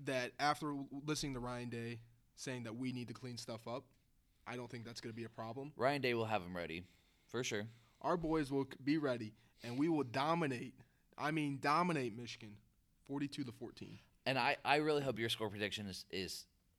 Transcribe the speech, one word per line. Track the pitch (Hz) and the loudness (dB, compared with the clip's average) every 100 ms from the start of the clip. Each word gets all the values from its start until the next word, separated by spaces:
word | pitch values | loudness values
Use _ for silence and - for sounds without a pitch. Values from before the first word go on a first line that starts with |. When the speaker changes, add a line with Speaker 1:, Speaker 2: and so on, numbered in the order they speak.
Speaker 1:
that | 139 127 123 - | -4 -2 -2 2
after | 147 147 151 | 2 2 -2
l-, | 143 135 139 151 | -4 -6 -6 -4
listening | 147 147 | -2 -2
to | 127 | -4
Ryan | 120 123 120 | -4 -4 -4
Day | 117 117 117 - - _ - | -6 -6 -8 -12 -20 _ -10
saying | 139 127 | -6 -6
that | 113 120 | -6 -4
we | 127 | -4
need | 123 117 | -4 -6
to | |
clean | - 127 120 | -8 -10 -8
stuff | - 110 120 | -8 -8 -6
up, | 127 - _ _ _ _ _ - | -6 -8 _ _ _ _ _ -8
I | 123 | -6
don't | 120 | -6
think | 123 | -8
that's | 113 117 | -10 -8
gonna | 123 | -8
be | 110 | -6
a | 110 | -8
problem. | - 113 123 143 | -6 -6 -6 -8
Speaker 2:
Ryan | - 131 143 | 2 4 4
Day | 127 | 4
will | 117 110 | 4 4
have | 107 | 2
him | 87 90 | 0 -4
ready, | 82 85 92 - _ _ _ | -4 -4 -8 -16 _ _ _
for | 117 | -4
sure. | 127 104 113 - - - | 0 -2 -4 -10 -20 -4
Speaker 1:
Our | 143 175 | 0 2
boys | 160 160 135 | 2 2 2
will | 139 | 0
c-, | 135 - | -2 -2
be | 127 156 | 0 2
ready, | 143 120 107 - _ _ | 2 0 -4 -10 _ _
and | 120 123 | -4 2
we | 165 | 4
will | 156 | 4
dominate, | 131 135 147 170 147 123 127 - - _ _ - | 2 2 4 4 2 0 -6 -12 -20 _ _ -4
I | 147 | 0
mean, | 156 147 139 | 2 0 2
dominate | 143 156 180 156 123 110 | 4 6 4 2 0 -4
Michigan, | 117 - 110 107 - _ _ _ - | -10 -12 -14 -16 -20 _ _ _ -6
forty-two | 139 143 - | -4 -2 -4
to | 123 | -6
fourteen. | - 110 - 98 - - _ - | -8 -12 -12 -14 -14 -20 _ 0
Speaker 2:
And | 131 | 4
I, | 131 - | 4 2
I | - 147 | 4 6
really | 156 147 | 6 4
hope | 135 110 | 2 2
your | 113 | 0
score | - 110 | 2 -2
prediction | 104 101 107 101 | 0 0 0 -4
is, | 90 - | -8 -4
is, | 92 87 - - _ _ | -4 -2 -6 -12 _ _